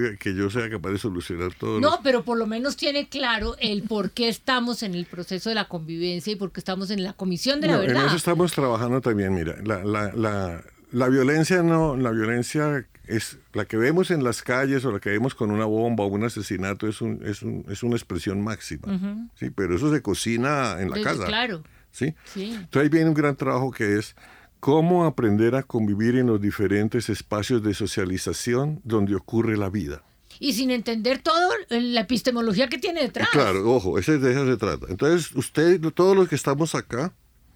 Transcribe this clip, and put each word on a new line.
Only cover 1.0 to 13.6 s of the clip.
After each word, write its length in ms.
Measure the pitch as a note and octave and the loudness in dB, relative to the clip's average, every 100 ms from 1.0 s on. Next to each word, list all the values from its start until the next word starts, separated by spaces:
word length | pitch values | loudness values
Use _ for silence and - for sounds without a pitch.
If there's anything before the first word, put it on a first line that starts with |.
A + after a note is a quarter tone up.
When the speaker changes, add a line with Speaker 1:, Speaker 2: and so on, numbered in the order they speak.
| A2 F2 - F2 F2+ | -4 -6 -6 -6 -6
Speaker 1:
todo 260 | - A2 A2 | -6 -4 0
Speaker 2:
No, 120 | C#4+ | 2
Speaker 1:
los 80 | E4+ | 0
Speaker 2:
pero 200 | C#4+ B3 - | 0 0 0
por 120 | A#3 | -4
lo 80 | G#3+ | -2
menos 300 | A3+ C#4 C4+ | -4 -4 -4
tiene 320 | D4+ C#4+ C#4+ | -4 -2 -4
claro 480 | C#4 B3+ A3+ A3 - | -4 -2 -2 -4 -4
el 240 | A#3 G#3 | -2 -2
por 280 | A3 G#3+ G#3 | -2 -2 -4
qué 160 | - A#3 | -2 -2
estamos 560 | G#3 - B3+ A#3+ - | -2 -2 -2 0 -4
en 120 | G#3 F3 | -6 -6
el 100 | E3+ | -8
proceso 420 | F3 F3 F#3 A3 | -10 -8 -6 -4
de 60 | A3 | -4
la 140 | F#3+ | -4
convivencia 640 | F3 D#3+ E3 F3 F3 G#3+ | -6 -8 -4 -4 -4 -6
y 20 | G#3 | -6
por 160 | G3 | -6
qué 80 | - | -8
estamos 320 | F#3 F#3+ F#3+ | -6 -6 -4
en 120 | G#3 | -4
la 100 | F#3 | -4
Comisión 480 | - F#3 F3 B3+ C#4+ | -4 -4 -2 -2 0
de 60 | D#4 | 2
la 60 | A3+ | 2
Speaker 1:
No, 40 | |
en 60 | F#3+ | 4
Speaker 2:
Verdad. 200 | B2 - | 2 4
Speaker 1:
eso 100 | F3+ | 2
estamos 340 | F3 E3+ F3 | 2 2 2
trabajando 480 | - C3+ A2+ A#2+ C3 | 2 2 2 2 2
también, 340 | B2+ G#2 F#2+ | 2 2 2
mira, 220 | F#2 D#2+ - | 0 -2 -4
la, 200 | G#2+ G2+ G2+ | -4 -2 0
la, 260 | G#2 G#2 | -2 -2
la, 500 | A2+ A2 G2+ F#2 E2+ - _ - | 0 0 0 -2 -6 -14 _ -6
la 160 | A#2+ B2+ | 0 4
violencia 560 | C3+ C3 D#3 D#3+ F#3 | 4 4 4 4 4
no, 320 | E3+ E3 D#3+ C3 | 4 4 2 2
la 160 | B2 | 0
violencia 720 | A2+ A2 A#2+ A#2+ D3+ D3+ C#3+ - - - | 0 0 0 0 0 0 -2 -6 -16 -4
es 320 | A2 - - _ | -4 -4 -12 _
la 120 | G#2+ | -6